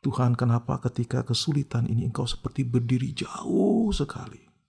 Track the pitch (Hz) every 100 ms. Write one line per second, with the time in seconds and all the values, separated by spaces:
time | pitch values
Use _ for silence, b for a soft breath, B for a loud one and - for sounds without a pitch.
0 | 139 113 123 120 123 120 117 131 123 -
1 | 117 127 120 120 - 147 135 120 117 110
2 | 123 113 120 - - - 127 123 120 127
3 | 127 - - - - - 202 226 226 -
4 | 143 - 127 - - _